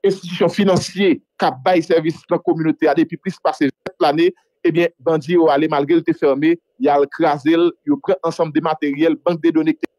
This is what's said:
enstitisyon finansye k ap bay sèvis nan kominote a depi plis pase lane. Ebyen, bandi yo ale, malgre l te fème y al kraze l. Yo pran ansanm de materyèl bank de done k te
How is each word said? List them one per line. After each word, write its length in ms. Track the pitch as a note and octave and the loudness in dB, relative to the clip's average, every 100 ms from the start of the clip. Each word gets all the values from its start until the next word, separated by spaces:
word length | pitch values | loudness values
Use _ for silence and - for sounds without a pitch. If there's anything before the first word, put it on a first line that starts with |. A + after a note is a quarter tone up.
enstitisyon 480 | G3 F#3+ F3 - E3+ | -2 -4 -10 -2 -2
finansye 640 | - G3 E3+ - F#3 G3 C#3+ _ - | 0 2 0 -2 -2 0 0 _ -4
k 80 | F3 | -4
ap 140 | C3 | -2
bay 200 | F#3 F3 | 0 0
sèvis 360 | D#3+ E3 D#3+ D#3+ _ | 2 0 0 -8 _
nan 100 | E3+ | -4
kominote 460 | - D#3+ D#3+ D3 D3+ | -2 -2 -2 0 0
a 60 | D3 | 2
depi 200 | D#3+ E3 | -2 -4
plis 200 | G3 - | -10 -4
pase 280 | E3 - C#3 _ - _ | -6 -2 -4 _ -16 _
lane. 280 | D#3 D3+ F3 F3+ _ _ | 0 2 0 -2 _ _
Ebyen, 300 | F3 E3 E3+ _ | -2 0 -2 _
bandi 320 | C3 D#3+ D3 | -2 -2 0
yo 140 | F3+ D#3+ | 2 4
ale, 160 | C#3+ D#3 | 2 0
malgre 300 | D3 C#3+ E3 | -2 0 0
l 60 | E3 | 0
te 60 | |
fème 380 | D#3+ D3+ C3+ D#3 E3+ _ _ | 0 0 2 0 -2 _ _
y 100 | C3+ | 0
al 180 | C#3+ G#3+ | 2 0
kraze 400 | - D#3+ D3 C#3 | 0 -2 0 0
l. 200 | E3 F3 - D3 | 2 0 -2 -4
Yo 100 | C#3+ | -4
pran 200 | - F#3+ E3 | -2 -2 -2
ansanm 240 | D#3+ E3 | -4 -2
de 80 | D3+ | -2
materyèl 540 | D#3+ D#3 D3 C#3 E3 D3 - | -2 -4 -4 0 0 0 -4
bank 160 | F3 | 0
de 80 | E3+ | 0
done 240 | D#3+ D#3 | 2 0
k 80 | - | -2
te 80 | - | -8